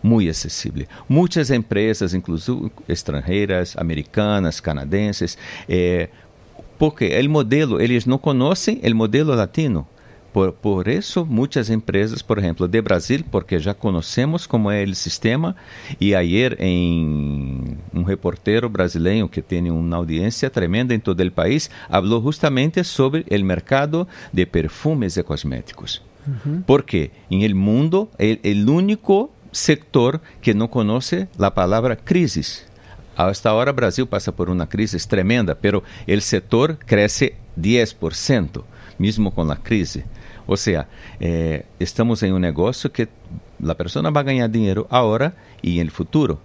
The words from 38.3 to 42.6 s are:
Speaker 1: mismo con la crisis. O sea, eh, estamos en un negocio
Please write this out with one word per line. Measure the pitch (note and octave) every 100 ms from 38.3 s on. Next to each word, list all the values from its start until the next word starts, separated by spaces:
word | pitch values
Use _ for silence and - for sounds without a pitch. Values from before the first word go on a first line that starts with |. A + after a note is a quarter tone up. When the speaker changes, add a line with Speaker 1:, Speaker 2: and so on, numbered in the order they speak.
| B2+ D#2 - - - - -
Speaker 1:
mismo | F#2+ G#2+ G2
con | F2+ D#2+
la | C#2+
crisis. | - A2 E2+ - - - - - -
O | F#2+
sea, | - E2+ C#2 - - -
eh, | E2+ E2 E2 D#2 - -
estamos | F2+ - A#2 A2
en | F#2+
un | F#2+
negocio | F2+ D2